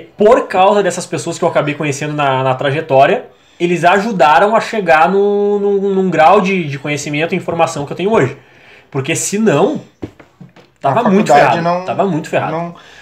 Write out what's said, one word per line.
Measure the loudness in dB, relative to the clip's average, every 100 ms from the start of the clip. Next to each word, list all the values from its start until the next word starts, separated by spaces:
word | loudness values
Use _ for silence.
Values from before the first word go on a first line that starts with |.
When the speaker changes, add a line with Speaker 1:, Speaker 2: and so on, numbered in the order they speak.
| -8 2
Speaker 1:
por | 4 4 2
causa | 2 4 4
dessas | 0 -4 -6
pessoas | -8 -8 -4
que | -2
eu |
acabei | 0 -2 -4
conhecendo | -6 -4 -6
na, | -2 -2 0
na | 0 -2
trajetória, | -2 -4 0 4 4 2 -6 _ _ -6
eles | -2 0
ajudaram | 2 2 0 2 4 4 2 0
a |
chegar | -2 -4 0 2 4
no, | 2 0 0 0 0
no, | 0 0 0 0
num | 0
grau | 4 4 4
de, | 2 -2 -4
de | -8
conhecimento | -8 -8 -6 -4 -2
e | -4
informação | -4 -2 -2 -4 -8
que |
eu | -6
tenho | -2
hoje. | 0 0 -4 _ _ _ -20 _
Porque | -6 -4 -4
senão, | -4 -2 2 2 2 -2 -10 _ -18 -18 _ _ -20 _ _ _
tava | -2 0
Speaker 2:
A |
Speaker 1:
muito | 2 2 4
Speaker 2:
faculdade | 4 4 2
Speaker 1:
ferrado. |
Speaker 2:
não, | -2 -4 -4
Speaker 1:
Tava | -2 -2
muito | -2 -4
ferrado. | -4 -4
Speaker 2:
não. | -6 -8 -12 -20 -20